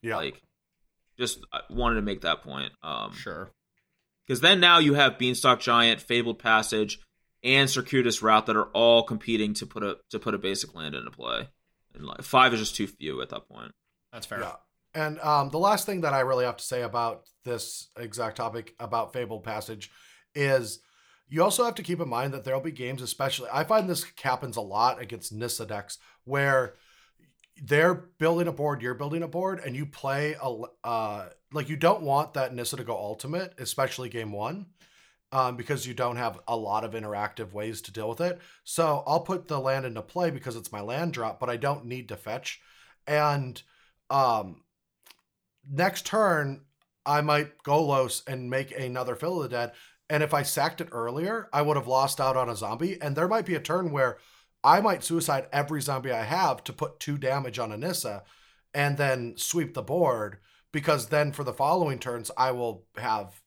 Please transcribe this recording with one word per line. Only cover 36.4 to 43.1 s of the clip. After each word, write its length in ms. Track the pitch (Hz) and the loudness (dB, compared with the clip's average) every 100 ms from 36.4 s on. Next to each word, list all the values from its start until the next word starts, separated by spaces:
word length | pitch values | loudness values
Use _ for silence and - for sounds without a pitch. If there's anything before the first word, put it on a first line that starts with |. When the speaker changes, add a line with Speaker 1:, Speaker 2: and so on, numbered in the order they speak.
| - | -4
Speaker 1:
a 80 | 117 | -4
lot 260 | 107 107 | 0 -2
of 80 | 113 | -2
interactive 600 | 110 107 101 104 - 104 | -6 -6 -4 -4 -6 -10
ways 280 | 104 107 107 | -6 -6 -8
to 100 | - | -10
deal 160 | 107 107 | -8 -6
with 120 | 117 | -2
it. 200 | 175 175 - - | -4 -4 -12 -20
So 400 | - - 165 143 - | -10 0 2 2 2
I'll 140 | 160 | 0
put 260 | 170 185 - | 0 -6 -4
the 120 | 147 | -2
land 260 | 131 135 131 | 0 0 -2
into 160 | 110 | -8
play 280 | 107 180 175 | -8 -2 -2
because 260 | 139 131 117 | -2 -8 -10
it's 160 | - | -10
my 80 | 107 | -8
land 320 | 104 127 170 | -6 -2 -2
drop, 260 | 123 110 - | -2 -4 -4
but 80 | 123 | -4
I 80 | 120 | -2
don't 300 | 139 143 120 | -2 -2 -6
need 220 | 127 110 | -10 -10
to 80 | 104 | -12
fetch. 440 | - 120 - - _ _ - _ | -8 -6 -8 -12 _ _ -20 _
And, 540 | - | -2